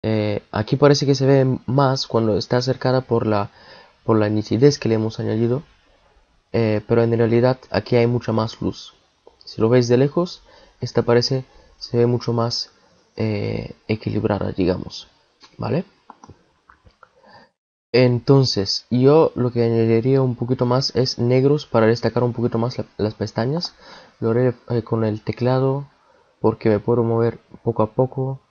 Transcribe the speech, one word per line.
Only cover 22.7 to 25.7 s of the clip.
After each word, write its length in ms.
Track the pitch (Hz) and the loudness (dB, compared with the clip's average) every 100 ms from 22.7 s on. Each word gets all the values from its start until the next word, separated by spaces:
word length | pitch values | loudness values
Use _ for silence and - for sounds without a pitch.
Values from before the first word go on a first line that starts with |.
| - | -6
la, 80 | - - | -12 -6
las 160 | 104 | -6
pestañas. 640 | - 101 - 117 160 180 _ - - - _ | -4 -8 -4 -4 -4 -8 _ -20 -20 -20 _
Lo 120 | 113 | -2
haré, 240 | 117 127 120 - | 0 0 -2 -4
eh, 120 | 120 | -4
con 220 | - 113 | -2 -2
el 180 | 110 107 | -2 -2
teclado 680 | - - 120 131 135 | -6 -4 -2 0 0